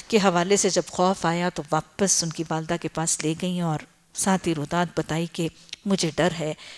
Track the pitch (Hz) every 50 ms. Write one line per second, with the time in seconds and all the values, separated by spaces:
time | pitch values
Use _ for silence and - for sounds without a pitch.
0 | - - - 214 185 202 175 175 170 185 202 196 - 196 170 180 160 - - -
1 | 185 185 196 - - 170 165 170 175 180 - - 147 147 - 156 - - _ -
2 | 208 185 - - - 170 160 - 165 - 165 156 160 156 175 - - 160 - 156
3 | 160 165 - - - 151 160 170 185 180 180 180 175 165 156 151 - - _ _
4 | _ _ _ - - 208 190 - - 180 165 151 143 151 - 170 175 170 - -
5 | 156 - 156 156 170 170 - - 170 156 - - - - - - _ 202 196 185
6 | - 165 143 - 151 180 175 165 - 156 151 - - - -